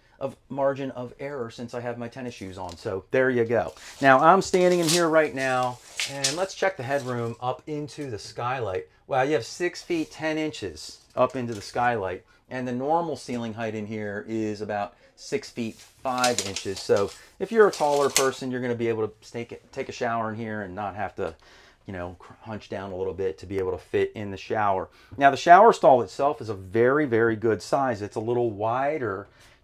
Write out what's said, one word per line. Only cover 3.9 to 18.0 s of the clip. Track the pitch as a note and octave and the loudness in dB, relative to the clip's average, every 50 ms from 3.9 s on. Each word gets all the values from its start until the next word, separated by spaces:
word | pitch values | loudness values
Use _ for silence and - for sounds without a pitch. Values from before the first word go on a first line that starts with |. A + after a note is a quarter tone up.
| - - | -6 2
Now | C3+ C3+ C3 C3 | 6 6 8 8
I'm | D3+ D#3+ F#3 F#3+ | 8 8 6 6
standing | - - - F#3 F3+ F3+ F3+ F3 | 4 2 2 4 4 4 4 4
in | E3+ D#3 | 2 2
here | E3 F3 E3+ D#3+ | 2 2 4 4
right | D#3 D#3+ D#3 C#3+ A2+ | 4 4 4 4 0
now, | C3+ C3 C3 B2+ B2+ B2+ B2 A#2+ A#2+ - - - - - - | -2 -2 0 0 0 0 -2 -4 -8 -16 -14 -8 -6 -6 -6
and | C#3 C#3 C#3 C3+ C#3+ F3 | -4 -2 -2 -2 -2 -2
let's | F#3+ F#3+ - | -4 -4 -4
check | - G#3 F#3+ F#3+ - | -2 -2 -2 -2 -2
the | B2 | -6
headroom | C3+ C#3+ C#3 B2 B2+ B2 A#2+ A#2 A#2 A2+ - | -2 -2 -2 -2 -2 -4 -4 -4 -6 -6 -6
up | B2 B2 B2+ - - - | -6 -6 -6 -6 -8 -10
into | D3+ D3 D3+ C#3+ - - D3 C3+ | -8 -8 -8 -10 -10 -10 -10 -8
the | A2 G2 | -8 -10
skylight. | - - - - B2 B2 C3 C3+ A2+ G2 F#2 F#2+ - - _ _ _ - | -10 -12 -10 -6 -6 -4 -4 -4 -4 -4 -4 -6 -6 -8 _ _ _ -4
Wow, | C#3 C3 C3 | 0 0 0
you | C#3+ D#3 | 2 0
have | C#3 A#2 | 0 -2
six | - - - F3 F3 F3 - - | -4 -8 -4 -4 -4 -4 -6 -8
feet | - F3 E3 D3+ - | -4 -4 -4 -4 -6
ten | - - D#3 D#3+ D#3 D#3 | -8 -8 -6 -4 -4 -2
inches | D#3 D3+ D3 - G#2 F2+ D#2 - - - - - _ _ - | -4 -6 -6 -8 -10 -10 -10 -10 -16 -16 -18 -20 _ _ -2
up | A#2+ B2+ B2+ - | 0 0 0 0
into | C3 A#2+ A#2 A#2 | -2 -6 -6 -6
the | G2+ | -8
skylight, | - - - C3 A#2+ A#2+ A#2+ A2 F#2+ F#2 F#2 F#2 - _ _ _ _ - | -10 -8 -4 0 0 0 0 0 -2 -4 -6 -8 -12 _ _ _ _ -12
and | B2 B2+ B2 B2+ | -10 -8 -6 -6
the | |
normal | B2 B2 C3 D3 D#3+ E3+ E3+ D#3+ C#3 A#2+ | -6 -4 -2 0 0 0 0 -2 -6 -8
ceiling | - - B2 A#2+ A#2 A2+ G#2 | -8 -8 -8 -6 -6 -8 -8
height | A2+ A#2 A2 G#2+ | -6 -6 -6 -6
in | A2 G#2 G2+ | -6 -8 -8
here | A2 G#2+ G#2+ G#2 G2+ G#2 - - | -8 -8 -6 -6 -8 -8 -8 -6
is | A2+ A2 A2 G#2+ G#2+ G2+ | -4 -2 -2 -2 -4 -4
about | G#2+ G2+ G#2 G2+ G2+ G2+ - _ _ _ _ - | -6 -6 -4 -4 -4 -6 -8 _ _ _ _ -20
six | - - D3 C3+ - - | -12 -6 -6 -6 -6 -6
feet | - - A#2 A2 - | -8 -6 -6 -6 -8
five | - - - _ _ - C3 B2+ B2+ B2 B2 A#2+ - - G2+ | -10 -18 -20 _ _ -6 -4 -2 2 2 2 2 0 -2 -6
inches. | F#2+ - - G2+ F#2 - | -6 -8 -6 -8 -8 -4
So | - - A#2+ G#2 G2+ F#2 - - - - _ - | 0 2 2 2 2 0 -4 -10 -20 -20 _ -10
if | F#3+ - | -8 0
you're | A3+ A3+ G#3 F#3+ | 4 6 6 6
a | |
taller | - - D#3 D3 C#3+ C#3+ | 6 2 0 2 2 4